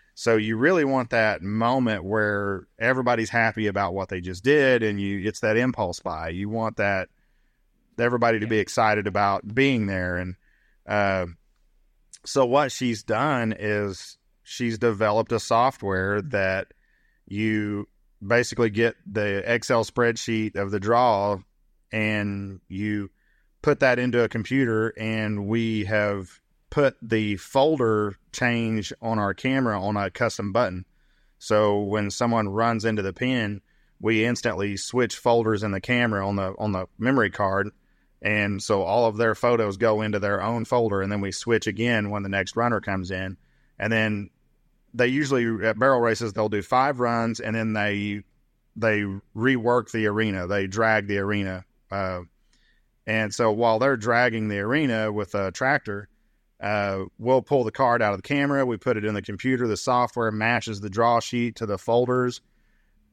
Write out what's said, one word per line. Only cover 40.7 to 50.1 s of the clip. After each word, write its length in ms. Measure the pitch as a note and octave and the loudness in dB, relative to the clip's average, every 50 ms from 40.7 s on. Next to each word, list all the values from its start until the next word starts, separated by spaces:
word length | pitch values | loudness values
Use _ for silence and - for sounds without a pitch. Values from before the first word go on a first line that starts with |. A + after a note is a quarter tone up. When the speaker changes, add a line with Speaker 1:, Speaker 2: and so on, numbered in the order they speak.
| C3 A#2+ A#2 A2 G2+ G2 | 2 2 2 2 0 0
Speaker 1:
and 100 | F#2+ G2 | 0 -2
then 100 | G#2 G2+ | -2 -2
we 100 | G2 G2 | -4 -4
switch 340 | F2+ - - A#2 A#2 G#2+ - | -6 -6 0 2 2 2 2
again 440 | A2 G2+ G#2 A#2 A#2+ A#2+ A2 G#2 G2+ | 0 -2 -2 0 0 2 0 0 -2
when 140 | G#2 G#2 G2 | -4 -6 -4
the 60 | G2 | -2
next 260 | G2 G2 F#2 - - | -2 -2 -2 -2 -2
runner 260 | A2+ A#2 A#2+ A#2 G2 | -2 0 0 0 -2
comes 300 | - G#2 G2 F#2+ F#2 F2+ | -2 -4 -4 -4 -4 -6
in. 260 | F#2+ F#2 F#2+ F#2+ F#2+ - _ _ _ _ _ _ _ - | -6 -6 -6 -8 -10 -14 _ _ _ _ _ _ _ -6
And 120 | - G#2+ | -2 0
then 380 | A2+ A2 A2 G#2+ G#2+ G2+ G2+ - _ _ _ _ _ _ _ _ _ _ _ _ - | 2 2 2 0 -2 -4 -6 -10 _ _ _ _ _ _ _ _ _ _ _ _ 0
they 140 | B2 B2 | 0 2
usually, 580 | B2 C3 C#3+ D3+ C3+ C#3 B2 A#2+ A2+ A2+ G2 A2 | 2 2 0 0 2 2 2 2 2 0 0 0
at 140 | A2 G#2+ G#2+ | 0 0 2
barrel 220 | B2+ C#3 C3+ A#2+ | 4 4 4 4
races, 320 | A#2+ A#2 A2 - A#2 G#2+ G2 | 4 2 0 0 -2 -4 -2
they'll 160 | A2+ G#2+ G#2+ | 0 0 0
do 120 | G#2+ G2+ | 0 -2
five 380 | F#2+ - B2+ B2+ C3 D3 C#3 A#2+ | -2 2 2 2 2 2 0 0
runs, 400 | B2 A#2+ A#2 A#2 A2+ A2+ A2 A2 | 0 0 0 0 0 -2 -2 -4
and 160 | A2+ A2+ G#2+ | -4 -4 -2
then 180 | A2+ A2 A2 G#2+ | -2 -2 -2 -2
they, 500 | G#2+ G#2 G#2 G2+ G2+ G2+ G#2 G2+ G#2 - _ _ _ _ _ _ _ _ _ - | 0 0 0 -2 -2 -2 -4 -4 -6 -10 _ _ _ _ _ _ _ _ _ -8
they 280 | A2 A2 A2+ G#2+ G#2 G#2 G2 F#2+ G2 - _ - | -2 0 2 2 2 0 -4 -6 -8 -12 _ -6
rework 560 | A2 A#2 C3 C3+ A#2+ A2 A#2+ A#2+ B2 G#2+ - | 0 0 2 2 2 2 2 2 2 0 -2
the 160 | - A2+ A2 | -2 0 0
arena. 400 | G#2 | 0